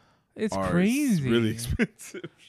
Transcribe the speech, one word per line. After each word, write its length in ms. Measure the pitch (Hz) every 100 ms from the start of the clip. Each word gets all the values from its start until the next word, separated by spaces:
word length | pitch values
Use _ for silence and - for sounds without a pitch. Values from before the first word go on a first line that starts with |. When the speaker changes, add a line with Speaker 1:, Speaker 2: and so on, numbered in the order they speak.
| _ _ _ -
Speaker 1:
It's 200 | 214 196
Speaker 2:
are 100 | 190
s-, 60 |
Speaker 1:
crazy. 580 | 175 196 269 285 180 131
Speaker 2:
really 200 | 120 110
<laughs> 20 |
expensive. 800 | 113 117 - 226 _ - - - _